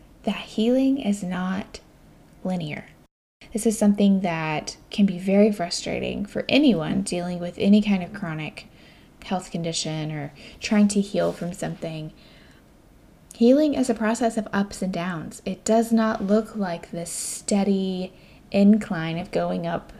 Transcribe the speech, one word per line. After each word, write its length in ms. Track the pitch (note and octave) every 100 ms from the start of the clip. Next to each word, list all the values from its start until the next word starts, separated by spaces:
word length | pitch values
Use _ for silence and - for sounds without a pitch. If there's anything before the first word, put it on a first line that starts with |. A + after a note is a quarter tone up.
| - -
that 140 | G#3+ G3
healing 640 | - - A3 C4 C4+ C4+
is 240 | G3+ G3+
not 580 | F3+ F3+ F#3 F#3+ - - - - - - _ -
linear. 440 | F#3 F3+ D3+ - - - _ _ _ _ -
This 140 | G#3 A3+
is 100 | G#3
something 460 | G#3 G3+ G3+ F#3+
that 560 | F#3 D#3+ D#3 D3+ - - -
can 140 | -
be 140 | G3 F3
very 340 | F#3+ G3 G#3+
frustrating 720 | G3+ F3 - - F#3 - -
for 220 | G3+ - -
anyone 540 | C4 D4 E3+ D#3 G3
dealing 360 | G3 F3 F3 F3
with 180 | F3 -
any 240 | G3 G#3+
kind 200 | G#3 F#3+
of 120 | F3
chronic 520 | - E3+ D#3 D3 - - - - - - -
health 260 | - F#3 -
condition 600 | F3 E3 E3 D#3 D#3 D3+
or 220 | D3+ C#3+ - - -
trying 300 | - G#3 G#3
to 140 | G3+
heal 300 | G3+ F3 E3+
from 200 | E3+ F3
something. 640 | - E3 E3 E3 D#3+ D#3 - - - - - _ _ _ _ _ _ -
Healing 400 | - A#3 C#4 D4+
is 160 | C4 B3+
a 40 |
process 440 | A3 G#3+ A#3 A3+ A3+
of 100 | G#3
ups 260 | G3+ G3+ -
and 120 | F#3
downs. 500 | F#3 F3+ E3 F3+ -
It 220 | G3 F#3 -
does 260 | A3+ A#3
not 320 | A3+ A3 A3
look 320 | G3 G#3+ G#3+ A3
like 340 | F#3 E3+ -
this 200 | E3+ E3+
steady 1040 | - - - - G3+ G3 G3 F#3+ F#3 F#3 - - - -
incline 680 | G3+ G3+ A3 - F3 D#3+ E3
of 120 | F#3+
going 360 | E3+ F3 F3+ E3+
up, 260 | E3+ -